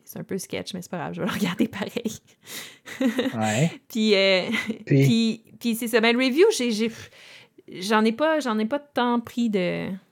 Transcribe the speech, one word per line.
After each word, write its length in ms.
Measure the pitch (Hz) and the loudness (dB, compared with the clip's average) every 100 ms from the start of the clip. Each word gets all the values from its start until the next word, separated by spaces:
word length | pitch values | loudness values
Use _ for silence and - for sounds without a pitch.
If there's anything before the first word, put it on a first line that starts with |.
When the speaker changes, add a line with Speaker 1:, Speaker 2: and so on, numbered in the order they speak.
| - | -14
Speaker 1:
c'est 120 | - | -14
un 40 | |
peu 140 | 165 190 | -8 -8
sketch, 340 | - 190 180 | -6 -8 -8
mais 80 | 180 | -10
c'est 100 | - | -10
pas 60 | 175 | -8
grave, 160 | 143 | -8
je 80 | 175 | -6
vais 60 | - | -4
le 60 | |
regarder 360 | - 180 175 - | -2 -2 -2 -2
pareil. » 500 | - 208 - 214 - _ _ - - - - - - | -4 -8 -6 -8 -8 _ _ -18 -16 -16 -18 -14 -4
<laughs> 340 | 262 254 254 | -2 0 -2
Speaker 2:
Ouais. 360 | 120 110 107 165 - - | -2 0 2 0 -2 -8
Speaker 1:
Puis, 260 | 226 220 | -2 2
euh, 340 | 196 196 185 - 220 - - - | 4 4 2 0 -4 -4 -6 2
Speaker 2:
Puis 180 | 139 | 4
Speaker 1:
puis, 400 | 139 226 226 - _ - | 6 4 2 -2 _ -6
puis 140 | 240 | -4
c'est 140 | 220 240 | -2 0
ça. 120 | 226 | 2
Ben, 160 | 226 233 | 4 4
le 80 | |
review, 220 | 262 277 440 - | 2 6 4 4
j'ai, 140 | 240 | 0
j'ai, 200 | 214 226 - - - - - - _ - 151 | 0 -2 -4 -16 -20 -20 -20 -20 _ -18 -10
j'en 240 | 190 220 | 2 4
ai 80 | 226 | 4
pas, 280 | 226 311 311 | 2 2 0
j'en 180 | 262 214 | 0 -2
ai 60 | |
pas 140 | 220 285 | -2 -4
tant 420 | - - 240 240 | -4 -2 0 0
pris 300 | 233 - 233 | -2 -2 -2
de, 380 | 202 175 170 170 | 0 -2 -4 -6
tu 60 | 190 - | -10 -14